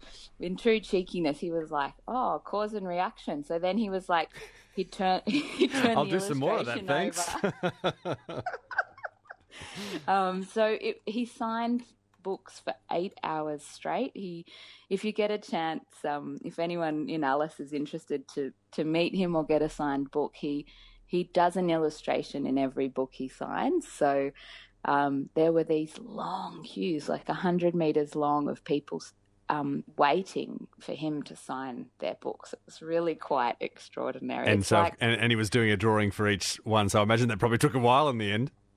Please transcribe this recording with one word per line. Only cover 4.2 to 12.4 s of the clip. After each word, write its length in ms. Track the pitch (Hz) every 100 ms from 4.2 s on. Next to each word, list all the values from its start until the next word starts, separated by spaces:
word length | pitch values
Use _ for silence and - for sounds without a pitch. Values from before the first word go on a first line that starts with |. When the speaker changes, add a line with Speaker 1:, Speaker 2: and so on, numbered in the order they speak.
| - - - - - -
Speaker 1:
he 100 | 180
turned, 360 | - 190 185
<laughs> 40 | -
he 400 | 294 294 - 254
turned 320 | 269 233 220
Speaker 2:
"I'll 60 | 147
Speaker 1:
the 60 |
Speaker 2:
do 80 | 180
some 200 | 196 139
more 180 | 151 214
of 80 | 120
that, 140 | 117
Speaker 1:
illustration 340 | 98 143 202 - 175 -
Speaker 2:
thanks." 520 | 196 - 175 - 175 -
Speaker 1:
over. 400 | 180 131 - 156
<laughs> 0 | 740 - - - - - - _ - - _ - - - 202 175 185
Um, 360 | 196 185 185
so 340 | 190 220 214 214
it, 200 | - - -
he 200 | 220 240
signed 580 | - 226 226 233 240 - _ _ _
books 380 | 190 185